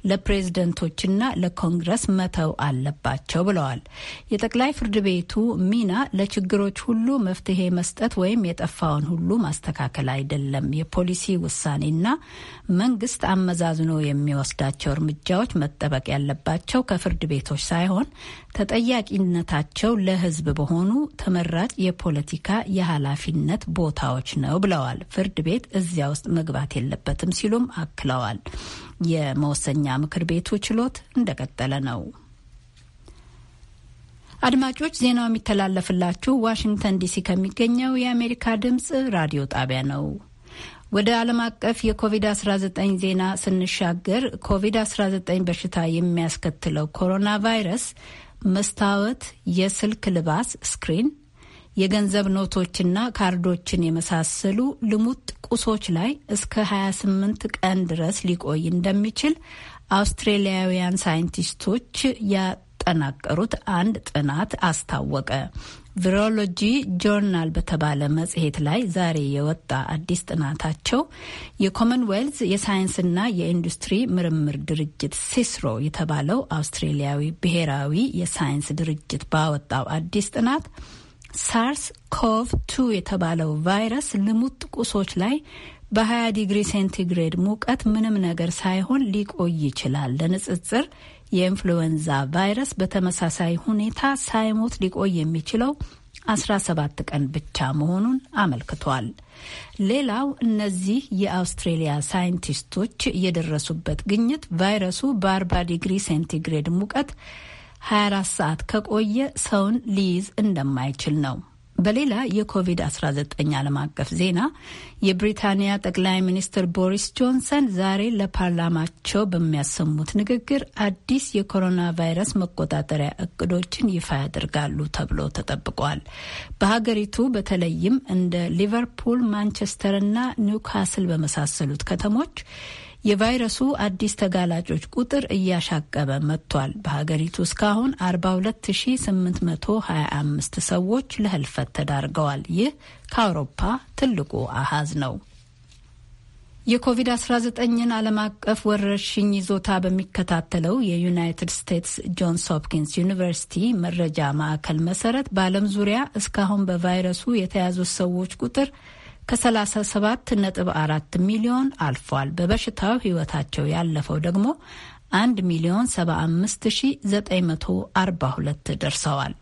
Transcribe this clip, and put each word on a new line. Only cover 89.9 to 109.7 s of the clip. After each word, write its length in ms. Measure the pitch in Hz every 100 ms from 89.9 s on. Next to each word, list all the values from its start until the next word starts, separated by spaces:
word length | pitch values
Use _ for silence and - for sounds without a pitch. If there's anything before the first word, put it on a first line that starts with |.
| 143 135 135
ለንጽጽር፣ 720 | 165 185 - 180 - 233 311 - - - -
የኢንፍሉዌንዛ 760 | 185 185 190 185 170 160 156 156 139 135
ቫይረስ 440 | 165 196 214 269 -
በተመሳሳይ 800 | 185 196 185 180 170 - 170 170
ሁኔታ 440 | - 214 214 - 277 277
ሳይሞት 560 | - 226 220 220 233 -
ሊቆይ 340 | 185 - 196
የሚችለው 580 | 175 156 160 - 220 254 294 - - - - 240
አስራ 260 | 214 - 196
ሰባት 380 | - 160 147 - -
ቀን 180 | 147 135
ብቻ 360 | 156 - - 135
መሆኑን 440 | 147 156 180 226 262 - 302
አመልክቷል። 720 | 180 120 - 156 151 131 113 - - - - - - -
ሌላው 480 | 196 262 269 214 277 269
እነዚህ 600 | 233 214 208 180 185 240 277 185
የአውስትሬሊያ 800 | 196 185 175 - - 165 156 147 147
ሳይንቲስቶች 920 | 190 180 180 - 143 - - 220 - - 185
የደረሱበት 800 | 185 165 160 151 - 160 156 151 -
ግኝት 380 | 208 233 302 - 170
ቫይረሱ 460 | 190 208 185 180 269 233
በአርባ 460 | 190 190 180 185 175
ዲግሪ 280 | 170 185 190
ሴንቲግሬድ 720 | - 156 165 160 165 156 151
ሙቀት 400 | 175 202 269 285 - - - - - - -
ሃያ 200 | - 214
አራት 260 | 208 196 190
ሰዓት 320 | - 151 156 -
ከቆየ 520 | 214 208 214 214 226 277 -
ሰውን 360 | - 202 196